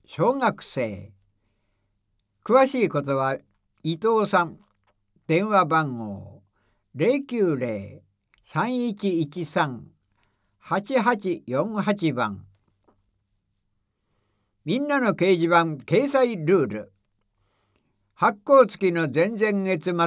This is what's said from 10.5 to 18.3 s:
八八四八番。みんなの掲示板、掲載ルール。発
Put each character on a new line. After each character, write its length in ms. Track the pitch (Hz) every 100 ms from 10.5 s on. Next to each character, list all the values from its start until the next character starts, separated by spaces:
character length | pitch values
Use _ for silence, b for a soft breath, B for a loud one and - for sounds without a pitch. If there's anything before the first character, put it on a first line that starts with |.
| _
八 400 | - 180 202 262
八 440 | 214 226 190 170 -
四 360 | 131 196 214
八 300 | 208 208 160
番。 340 | 123 110 95 - _ _ _ _ _ _ _ _ _ _ _ _ _ _ _ _ _ _ _ _ _ 143
み 120 | 226
ん 80 | 294
な 140 | 285
の 140 | 240
掲 260 | 165 180 180
示 60 | 165
板、 360 | 170 165 147 113
掲 220 | 175 277
載 280 | 277 247 202
ル 280 | 156 190
ー 20 | 123
ル。 260 | 107 - _ _ _ _ _ _ _ _ _ _ _ _
発 280 | _ 220